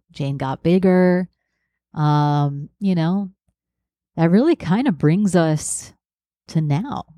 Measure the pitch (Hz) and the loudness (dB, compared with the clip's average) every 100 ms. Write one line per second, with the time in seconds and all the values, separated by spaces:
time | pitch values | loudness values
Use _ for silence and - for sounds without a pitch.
0 | _ - 139 139 131 135 165 185 190 185 | _ -8 -8 -6 -8 -4 0 2 4 4
1 | 180 180 180 _ _ _ _ _ _ - | 4 2 -2 _ _ _ _ _ _ -4
2 | 151 147 147 147 143 143 147 - 196 180 | 0 2 0 0 -2 -4 -12 -6 -2 0
3 | 165 196 190 - _ _ _ _ _ _ | 0 -2 -6 -12 _ _ _ _ _ _
4 | _ - 165 190 302 339 170 196 277 143 | _ -2 2 4 2 0 0 0 0 0
5 | 147 175 208 180 160 151 - - - _ | 2 2 2 2 2 0 -4 -12 -14 _
6 | _ _ _ _ - 165 156 147 269 - | _ _ _ _ -6 -4 -2 -2 -4 -10
7 | - | -12